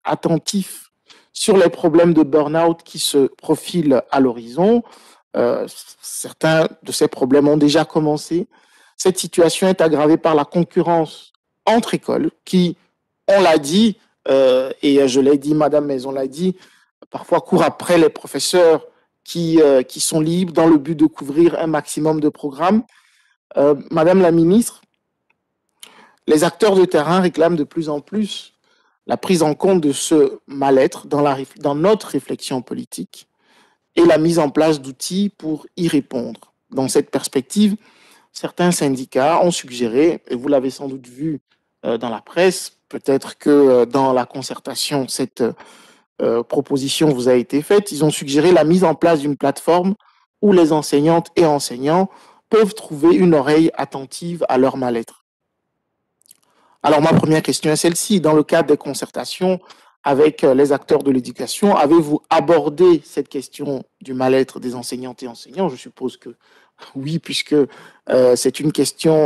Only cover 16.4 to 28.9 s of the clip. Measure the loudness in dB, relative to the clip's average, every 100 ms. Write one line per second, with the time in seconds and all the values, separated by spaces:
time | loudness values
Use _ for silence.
16.4 | -4 -6 _ _ _ _ -18 -16 -2 -2
17.4 | 0 0 0 -2 0 2 2 0 -10 -8
18.4 | -2 4 4 2 -2 _ _ _ -12 -6
19.4 | 0 4 6 4 0 -6 -4 -2 -2 -2
20.4 | -2 2 4 2 0 0 0 0 -4 0
21.4 | 2 0 -2 -4 -6 -4 -2 0 -2 -4
22.4 | -10 -4 0 0 -2 _ _ _ _ _
23.4 | _ 0 2 2 -2 0 2 4 4 4
24.4 | 4 2 0 -8 _ _ _ _ _ _
25.4 | _ _ _ _ -20 -20 _ _ -2 0
26.4 | 0 0 2 4 2 2 0 0 0 2
27.4 | 0 0 -4 -6 -8 -8 -8 -6 -6 -8
28.4 | -18 _ _ _ _